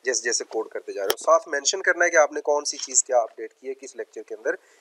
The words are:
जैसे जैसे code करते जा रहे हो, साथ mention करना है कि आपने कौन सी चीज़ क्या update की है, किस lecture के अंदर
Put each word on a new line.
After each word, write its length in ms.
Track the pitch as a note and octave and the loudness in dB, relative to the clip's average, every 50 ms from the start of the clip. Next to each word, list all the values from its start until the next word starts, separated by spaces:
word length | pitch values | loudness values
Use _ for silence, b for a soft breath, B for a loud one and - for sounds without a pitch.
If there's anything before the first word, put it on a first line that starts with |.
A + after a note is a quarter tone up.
| _ | _
जैसे 160 | C3+ B2 - - | 0 -2 0 -2
जैसे 200 | B2 A2+ - B2 | -2 -2 -2 -4
code 260 | _ C3 A2 G#2+ - | _ -4 -6 -6 -4
करते 240 | - G#2+ - - G2 | -10 -12 -10 -8 -6
जा 80 | G2+ | -4
रहे 100 | G2 G2+ | -2 -2
हो, 60 | A2 | -2
साथ 220 | - - D#3 D#3+ E3 - | 0 4 4 4 4 4
mention 340 | F3 D#3 C#3+ C#3+ - - F#3+ | -2 -6 -2 -2 -2 -4 0
करना 240 | F#3 F#3+ F3 E3 F3 | 0 0 2 4 2
है 60 | F3 | 4
कि 60 | E3 | 6
आपने 240 | E3 D3 D3 D3+ D3+ | 4 4 4 0 -6
कौन 220 | - D#3 D3 D3 D3 | 0 0 0 0 0
सी 140 | - - | -4 -8
चीज़ 260 | C#3+ - C#3 C3 B2 - | -8 -12 0 0 0 0
क्या 160 | - B2+ A#2+ | 4 2 2
update 340 | A2+ - - - A2+ A2 _ | 2 2 -6 -12 -12 -12 _
की 140 | _ B2+ | _ -10
है, 60 | C3 C3+ | -10 -10
किस 240 | _ C3+ C3 - | _ -14 -16 -12
lecture 240 | A#2 G#2+ _ - A2+ | -12 -12 _ -12 -16
के 140 | G#2+ - A2 | -12 -12 -14
अंदर 200 | G#2 A2+ D3 E3 b b b b b | -6 -4 -4 -4 b b b b b